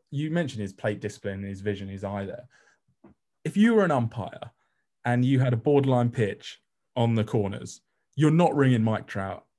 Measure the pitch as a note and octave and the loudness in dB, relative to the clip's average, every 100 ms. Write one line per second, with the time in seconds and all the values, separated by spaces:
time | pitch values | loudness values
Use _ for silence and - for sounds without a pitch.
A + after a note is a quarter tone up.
0 | _ C#3+ D#3 E3+ D3 G#2+ G2 - A2 G#2 | _ -6 -2 -2 -2 -4 -8 -6 -6 -4
1 | G#2+ - G2+ G2 G2 F#2+ G#2 G2 G2 G2 | -8 -8 -8 -8 -8 -6 -4 -4 -6 -8
2 | G2 G2+ G2 - - _ _ _ _ _ | -8 -6 -8 -10 -16 _ _ _ _ _
3 | - _ _ _ D#3+ G3 A3+ A3 F#3 C#3 | -20 _ _ _ -4 4 6 6 4 2
4 | A2+ A2+ F#2 - - - _ _ _ _ | 0 -4 -10 -12 -16 -18 _ _ _ _
5 | B2 B2 B2+ C#3 B2+ A#2 D3 C#3+ C3 B2 | -2 0 2 2 2 0 2 4 4 2
6 | A#2+ A#2+ G2+ - - - _ _ _ - | 2 0 -2 -4 -14 -20 _ _ _ -2
7 | A#2 A2+ G#2+ A#2 G2+ G2+ - - _ _ | 0 0 0 -2 -2 -6 -12 -18 _ _
8 | _ - D3+ D#3+ E3+ C#3+ C3 A#2+ A2 G#2+ | _ 0 2 4 4 4 4 4 2 0
9 | - G2 F#2+ F#2 - | -4 -8 -8 -8 -16